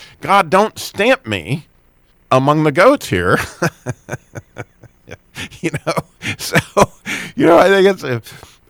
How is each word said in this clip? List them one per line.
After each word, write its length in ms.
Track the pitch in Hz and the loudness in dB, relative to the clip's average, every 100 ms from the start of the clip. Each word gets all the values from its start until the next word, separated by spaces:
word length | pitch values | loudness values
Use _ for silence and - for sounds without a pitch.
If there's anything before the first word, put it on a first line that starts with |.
| - - | -20 -12
"God, 300 | 147 196 170 | 0 2 2
don't 280 | 185 214 - | 2 0 -2
stamp 480 | - - 214 262 110 | -10 -2 0 0 -2
me 400 | 101 82 156 - _ _ _ _ _ _ | -6 -4 -8 -8 _ _ _ _ _ _
among 320 | 131 135 151 | 0 2 2
the 80 | 156 | 2
goats 380 | 139 220 285 - | 4 4 4 0
here." 300 | 92 87 110 | -2 0 0
<laughs> 60 | - - 170 - 127 - - 123 _ - - - - _ - _ - - _ - - - | -4 -6 -6 -6 -12 -14 -14 -16 _ -20 -18 -18 -18 _ -20 _ -20 -20 _ -16 -16 -10
You 100 | 165 | -8
know, 240 | 151 - 165 - _ - 104 | -6 -6 -8 -10 _ -12 -10
so, 200 | - - - - - - - - - | -6 -4 -2 0 -2 -2 -12 -12 -10
you 120 | - 302 | 0 4
know, 100 | 339 | 4
I 100 | 180 | 4
think 200 | 196 190 | 4 2
it's 160 | 180 | 2
a, 180 | 147 120 - - - _ _ | -4 -8 -8 -18 -20 _ _